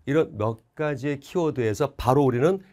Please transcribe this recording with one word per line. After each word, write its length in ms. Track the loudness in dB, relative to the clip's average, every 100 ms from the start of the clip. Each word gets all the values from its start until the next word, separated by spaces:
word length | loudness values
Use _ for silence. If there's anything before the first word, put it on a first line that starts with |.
| -2
이런 320 | 0 0 -2
몇 200 | -4 -4 _ -6
가지의 460 | -4 -4 -4 -6
키워드에서 720 | -4 -2 -2 0 -2 0 -4 -2
바로 300 | 2 4 4
우리는 340 | 2 2 0 -6